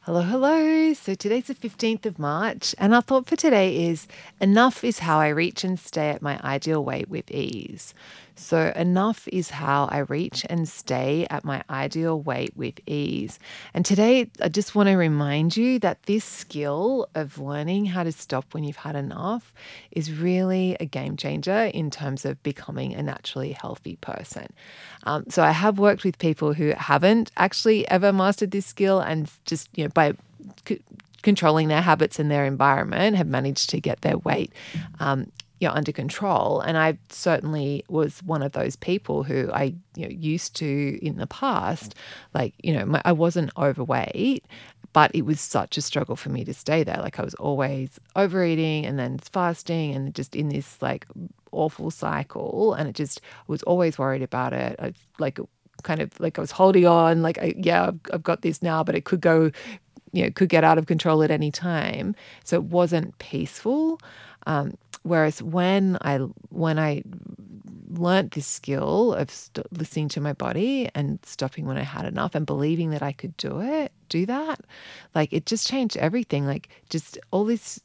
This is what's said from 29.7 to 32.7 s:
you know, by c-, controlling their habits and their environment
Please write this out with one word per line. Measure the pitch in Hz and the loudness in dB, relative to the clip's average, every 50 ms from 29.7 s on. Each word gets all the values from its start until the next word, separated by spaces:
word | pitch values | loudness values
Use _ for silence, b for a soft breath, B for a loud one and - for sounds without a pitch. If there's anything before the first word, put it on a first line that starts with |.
| - | -6
you | - 151 | -4 -4
know, | 147 | 2
by | - 170 156 147 - - _ _ - - - 196 - - _ | 4 4 4 4 2 -2 _ _ -20 -20 -20 -20 -20 -20 _
c-, | - 220 - - _ - - - _ - - - | -6 -6 -6 -6 _ -20 -20 -20 _ -20 0 4
controlling | 220 202 - 175 160 156 160 160 | 4 4 6 6 4 4 4 4
their | 156 156 151 | 4 2 2
habits | 175 180 175 185 156 - - - | 4 4 4 4 4 0 0 -2
and | 151 147 | 0 2
their | 147 143 139 | 2 2 2
environment | 135 139 135 135 139 | 0 2 2 4 4